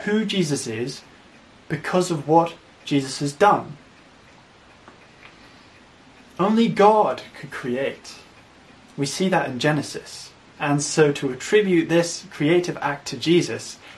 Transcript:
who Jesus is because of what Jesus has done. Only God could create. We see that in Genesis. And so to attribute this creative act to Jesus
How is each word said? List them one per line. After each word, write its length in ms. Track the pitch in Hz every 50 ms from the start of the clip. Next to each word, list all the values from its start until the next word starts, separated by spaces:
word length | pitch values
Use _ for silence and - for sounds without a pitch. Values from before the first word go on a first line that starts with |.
| -
who 180 | 202 208 214 214
Jesus 440 | 202 202 190 175 147 143 127 -
is 340 | 120 110 107 123 139 - - - - - - - - - - - - - - -
because 440 | _ 165 - - - - 185 175 -
of 160 | 170 147 139
what 260 | 143 160 170 170 170 - - - - - - -
Jesus 340 | - 147 139 135 - - -
has 140 | 147 143 -
done. 440 | - 202 208 - - - - - - - - - - - - - - _ - - - - _ _ _ _ - - - - - - - - - - - - - - - - - - - - - - - - - _ _ - - - - - - - -
Only 300 | 180 208 220 226 233 196
God 540 | - - 196 208 220 214 196 - - - - - -
could 140 | - - -
create. 640 | - - - 127 120 131 139 120 - - - - - - - - - - - _ _ - - - - - - - -
We 100 | - 139
see 220 | 139 - - 190 190
that 200 | 185 165 143 139
in 100 | 127 120
Genesis. 720 | 147 151 151 143 - - - - - - - - - - - - - - - -
And 240 | 151 147 143 143 143
so 280 | - - 160 156 147 143
to 180 | - 143 131
attribute 580 | 127 - - - 208 214 202 190 180 165 - -
this 360 | 165 170 170 - - - - -
creative 460 | - - - 160 175 175 175 170 143
act 300 | - - 147 139 - - -
to 80 | 143
Jesus 600 | 120 117 151 175 175 - - - - - - - - - - -